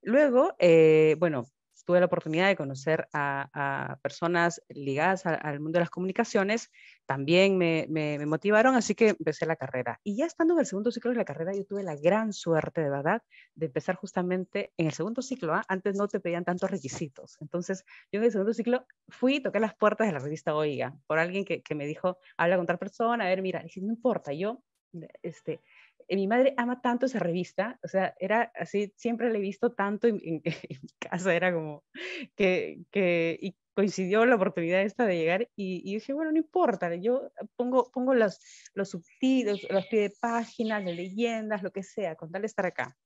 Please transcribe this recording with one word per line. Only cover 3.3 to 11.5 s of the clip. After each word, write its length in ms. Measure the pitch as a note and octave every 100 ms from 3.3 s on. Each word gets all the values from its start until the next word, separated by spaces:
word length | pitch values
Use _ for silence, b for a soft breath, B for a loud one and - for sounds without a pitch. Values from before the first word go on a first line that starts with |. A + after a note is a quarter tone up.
| C#3 C#3 D3 C#3 C#3 C3+
a 60 | C3+
personas 600 | C#3 - E3+ F3 E3+ E3+ _
ligadas 560 | F#3 C#3 C3+ E3+ F#3+ F3+
a, 80 | D#3
al 240 | D3+ C#3+
mundo 180 | D3+ E3+
de 40 |
las 80 | E3+
comunicaciones, 800 | - F#3 F#3 A#3 A3 G3 A3+ - B B B _
también 520 | C3+ C#3 E3+ G3 F#3+
me, 260 | E3+ E3 C#3+
me, 280 | D#3 D3+ D3
me 80 | D3
motivaron, 500 | D#3 G3 G#3+ A#3+ C4
así 200 | - G#3
que 140 | A3+
empecé 360 | F#3+ D#3+ D3+ D#3+
la 100 | D#3+
carrera. 440 | C3 B2+ A#2+ A#2
Y 140 | - G3+
ya 80 | D#4+
estando 300 | - E4 E4+
en 60 |
el 40 | C4+
segundo 260 | F#3+ G#3
ciclo 200 | A#3 A#3+
de 60 | B3
la 80 | G#3
carrera, 280 | C#3+ E3